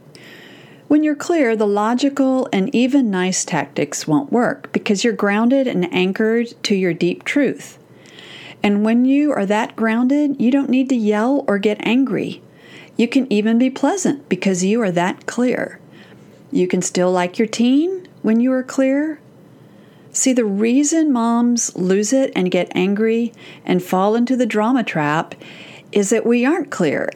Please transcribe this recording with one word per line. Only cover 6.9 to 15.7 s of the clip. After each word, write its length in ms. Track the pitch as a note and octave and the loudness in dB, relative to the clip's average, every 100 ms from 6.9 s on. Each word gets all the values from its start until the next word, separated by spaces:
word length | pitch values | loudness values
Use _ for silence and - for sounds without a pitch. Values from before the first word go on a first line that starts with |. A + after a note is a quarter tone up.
deep 300 | E3+ F3 - | 0 -2 -2
truth. 560 | - C#4+ A#3 - - - - - - - - - - - | -2 0 0 -2 -12 -20 -20 -20 -20 -20 -20 -20 -20 -4
And 200 | G#3 G3+ | 0 2
when 200 | G#3+ A#3 | 2 2
you 260 | B3+ C#4 D4 | 4 2 2
are 160 | G#3 G3 | 0 0
that 300 | G#3+ - - | -2 -2 -2
grounded, 640 | A3+ A3+ B3+ C#4+ D4 C#4 | -2 0 2 2 0 0
you 100 | A3+ | 2
don't 200 | C#4 C#4 | 2 2
need 180 | B3+ C4 | 0 2
to 80 | B3 | 0
yell 480 | G#3 G#3 A#3+ C#4+ - | 2 2 2 0 0
or 120 | G3+ | 0
get 200 | G#3 G#3+ | 0 -2
angry. 600 | - B3 B3 F#3 - - - - - - - - | 0 0 0 -2 -4 -10 -18 -20 -20 -20 -14 -2
You 100 | A3+ | 0
can 260 | C4+ - | 0 0
even 260 | G#3 G#3+ A3+ | 0 2 2
be 120 | B3+ | 2
pleasant 580 | C4 C#4 G4 E4+ C#4+ - | 0 -2 0 -2 -4 -4
because 360 | F3+ G3 F3+ | -2 0 0
you 180 | F#3+ A#3 | 0 0
are 80 | G3 | 0
that 360 | E3+ F3+ - - | 0 -2 -4 -10
clear. 520 | - B3 - - | -2 -2 -2 -6